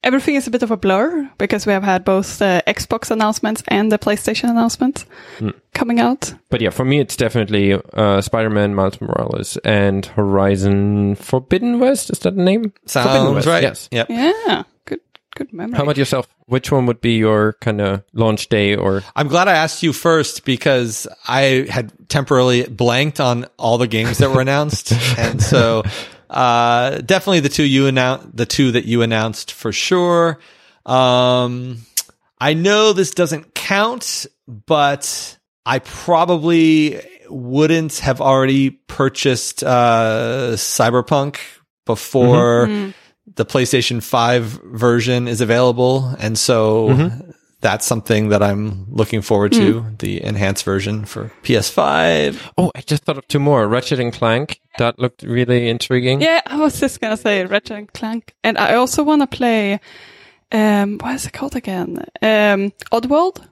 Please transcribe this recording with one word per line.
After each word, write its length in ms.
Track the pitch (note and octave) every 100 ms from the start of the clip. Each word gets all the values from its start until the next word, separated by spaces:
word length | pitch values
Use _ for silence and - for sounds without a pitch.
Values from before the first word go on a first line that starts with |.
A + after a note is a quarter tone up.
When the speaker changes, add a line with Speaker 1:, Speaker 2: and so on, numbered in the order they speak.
Speaker 1:
everything 320 | B3 C4 D4 C#4+
is 100 | C4
a 40 |
bit 120 | A#3+
of 80 | A3+
a 60 | G#3+
blur 520 | G3 F#3+ C#4 E4+ C#4 _
because 280 | G3 G#3 G#3
we 60 |
have 100 | G3
had 200 | G3 F#3
both 340 | F#3 F#3+ G3+ -
the 240 | G3+ F3+ -
Xbox 440 | G#3+ - F4 -
announcements 520 | A#3 G#3+ A3 G#3+ A3 -
and 220 | G3+ G#3+
the 60 | G#3
PlayStation 520 | - - - A3+ B3
announcement 540 | A#3 A#3 - B3+ - - - - -
Speaker 2:
Hmm. 120 | G#2+ - _
Speaker 1:
coming 260 | - A#3+ -
out. 340 | A#2 C4 - - _
Speaker 2:
But 120 | A#2+
yeah, 100 | G#2+
for 140 | -
me, 140 | C3 C#3+
it's 160 | C3+ -
definitely, 580 | A#2 A#2+ G#2 G#2+ G2+ G2 -
uh, 260 | - G#2 G2
Spider-Man, 540 | G2 A#2 A2 G#2 G#2
Miles 260 | G2+ F#2+ -
Morales, 560 | A2 - - - G#2 -
and 460 | - G#2+ G2+ G2 G2
Horizon 1080 | - G2+ G2 G2 G2 G2 G2 G2+ G#2 G2+ G2+
Forbidden 640 | - C3 C3 F#3 A#3+ A#3+
West. 300 | B3+ C#4 -
Is 80 | -
that 140 | F3+ G3
the 60 |
name? 300 | F#3 G#3 A3 _ -
Speaker 3:
Sounds 200 | C3+ B2
Speaker 2:
Forbidden 260 | C3+ C3+
West, 120 | C#3 C#3+
Speaker 3:
right. 160 | E3+
Speaker 2:
yes. 260 | C#3 - -
Speaker 3:
Yep. 140 | A#2 A#2
Speaker 1:
Yeah, 520 | A#3 C#4+ A4 A4 - - _ -
good, 140 | - _ - _ -
good 160 | C#4
memory. 240 | F#3 F3+ A#3+
Speaker 2:
How 60 |
about 120 | C#3+ C#3
yourself? 300 | C3+ C3+ A#2+ _ _
Which 220 | B2+ -
one 160 | C#3 B2
would 140 | A#2
be 160 | A#2+ A2+
your 380 | A2 G#2+ G#2+
kinda 500 | G#2+ - G#2 G2+ G2 -
launch 360 | - A2+ G#2+ -
day 280 | A2 G2+ G2+
or 260 | F#2 F#2+ - -
Speaker 3:
I'm 100 | D3
glad 220 | E3 F#3+
I 60 | E3+
asked 260 | D#3 -
you 100 | E3
first 520 | C#3+ E3+ D#3+ D3 -
because 640 | - B2+ D#3 C3 A#2+ A2 - - -
I 400 | B2+ C#3 C3 C3+
had 220 | B2+ A2 _ -
temporarily 540 | C#3+ C#3 C3+ B2+ B2 B2
blanked 500 | A2 A#2+ A#2+ D3+ D3
on 280 | C3 A#2+ B2 -
all 200 | A#2+ A#2
the 100 | A#2+
games 300 | A2 A#2 A2
that 120 | C#3
were 100 | C3
announced. 520 | C3 C#3 D3+ G#2 - A#2 B2
Speaker 2:
<laughs> 120 | A#2
Speaker 3:
And 240 | A#2 B2
so, 400 | G#2+ C3+ A#2 A2+ G#2 - - - _
uh, 680 | - B2 A#2+ A#2+ A#2+ B2+ D3+
definitely 420 | B2+ F#3+ G3+ F3+
the 80 | C#3+
two 160 | -
you 200 | D3 C3+ C#3
annou-, 440 | C3 B2+ C3 -
the 140 | A2+ A#2
two 240 | - C3+
that 120 | A#2
you 180 | G#2+ A#2
announced 480 | A2+ A2 A2+ G#2+ -
for 220 | - A2+
sure. 680 | - - F#3 F3 E3+ E3 D#3 - _ _ _ - B2+
Um, 800 | B2+ B2 B2 B2 B2 B2 B2+ A#2+ A#2 - - _ _ _
I 140 | C3+
know 380 | D#3+ F3+ G#3 G#3+
this 180 | F#3+ F#3+
doesn't 440 | - E3+ D#3 -
count, 720 | - - G3 A3 B3 - - - _ -
but 880 | A2 - D#3 C#3+ C#3+ - - - - _ _
I 160 | - C3
probably 1200 | - - - E3+ F3 F3 D#3+ E3 D#3+ D#3 D3+ - - - -
wouldn't 720 | C3 B2 C3+ D#3 E3 D#3+ -
have 220 | C#3+ B2+
already 500 | C3+ C3+ C3 C3+ C3+
purchased, 920 | - _ - C3+ C3+ C#3+ B2 - -
uh, 880 | C#3+ B2 A#2+ A2+ A2+ A2 A#2 C3 A#2+
Cyberpunk 840 | A2 - - A#2 B2 A#2+ D3 C#3+ - - - _ _
before 840 | - A2 - C3+ B2 B2 A#2+ A#2+ A#2
Speaker 1:
Mm-hmm. 60 | G#2 G2
Mm. 40 | - _ _ -
Speaker 3:
the 100 | -
PlayStation 580 | - C#3 B2+ C3 A2+ A#2+
five 420 | - B2+ A#2 B2 A2+ A#2+
version 600 | - A#2 B2 A#2+ A2+ B2 A#2+
is 120 | A2+
available. 760 | A#2 A#2 B2+ A#2+ B2 C3 C3 B2+
And 180 | G#2+ A2
so 500 | - A#2 A2 A2 A2
Speaker 2:
Mm-hmm. 400 | B2+ E3 A#2+ F3+ - _ _
Speaker 3:
that's 240 | A2 G#2 -
something 420 | A#2 - G#2+ G#2+
that 140 | G#2
I'm 440 | G2+ G2+ G#2+ G2 G2
looking 320 | G#2+ G#2+ A2+
forward 300 | G2+ G#2 G2+
to, 280 | A#3 G3 A2+
Speaker 1:
Mm. 160 | A2+ G#2+
Speaker 3:
the 240 | G2+ G2
enhanced 420 | G2+ G#2 G2 G2
version 400 | - G2 G2+ G#2+
for 280 | G#2 G#2+ G#2+ -
P 140 | - A#2
S 120 | -
five. 840 | - D#3+ - E3 D#3+ D3 - - -
Speaker 2:
Oh, 140 | F3
I 60 | -
just 220 | - D3
thought 140 | - C3+
of 80 | -
two 120 | D3
more. 260 | C#3 C#3 G#2
Ratchet 320 | A#2+ - C3+
and 140 | A#2+
Clank. 480 | - A#2 A2+ D3+ - _ -
That 200 | A#2+ -
looked 240 | B2 _
really 460 | - A#2+ B2 B2 A#2+
intriguing. 520 | A#2+ - B2+ B2 C3+
Speaker 1:
Yeah, 200 | D#4 E4 -
I 100 | D4
was 200 | D4+ -
just 220 | C4+ -
gonna 160 | A3+ A3
say 280 | A3+ G3+
Ratchet 320 | F3+ G3+ - G#3
and 160 | G#3
Clank. 420 | - A3 A3+ - _
And 120 | - A3+
I 160 | G3+
also 280 | A#3 B3+ -
wanna 240 | D4 D4+ C4+
play, 540 | - B3 A3 G#3 G3+ - - - - - _ _
um, 460 | A3 G#3+ G#3 G3+ G#3
what 140 | A#3+ C4
is 100 | -
it 60 |
called 240 | - C#4 B3+
again? 480 | A3 F#3 F3 E3+ - -
Um, 500 | A3 G#3+ G#3 G3+ G3+ _ -
Oddworld. 460 | A#3 B3 C#4+ F4+ - -